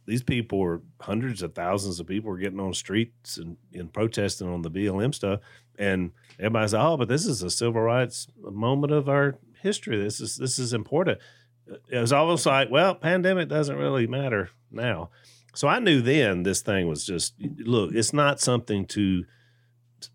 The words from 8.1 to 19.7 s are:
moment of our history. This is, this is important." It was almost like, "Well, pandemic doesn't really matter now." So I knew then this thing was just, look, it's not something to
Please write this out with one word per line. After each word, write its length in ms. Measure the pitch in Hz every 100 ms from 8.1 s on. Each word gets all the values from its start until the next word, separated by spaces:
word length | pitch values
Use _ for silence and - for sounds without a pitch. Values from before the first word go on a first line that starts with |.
| - - -
moment 540 | 92 101 117 139 143
of 160 | 151 139
our 280 | 139 139 135 _ _
history. 360 | 196 208 - 110
This 180 | 101 -
is, 160 | 139 -
this 220 | 127 127
is 120 | 123
important." 460 | 117 - 151 185 98 - - _ _ - - -
It 80 | 123
was 160 | 117
almost 320 | 143 160 170 156
like, 240 | 135 120
"Well, 240 | 139 190
pandemic 560 | - 160 185 180 185 147
doesn't 260 | 147 143 139
really 280 | 143 135 117
matter 460 | 131 139 107 90 - _
now." 400 | 113 120 90 87 - - - _ -
So 120 | 143
I 120 | 214
knew 200 | 214 139
then 420 | 117 151 110 90
this 180 | 90 92
thing 260 | - 98 85
was 180 | 76 -
just, 280 | 85 - - - -
look, 360 | 113 120 87
it's 200 | 113 113
not 260 | 147 143 135
something 460 | - 120 - 101 92
to 380 | 104 98 92 87 _ _ _ _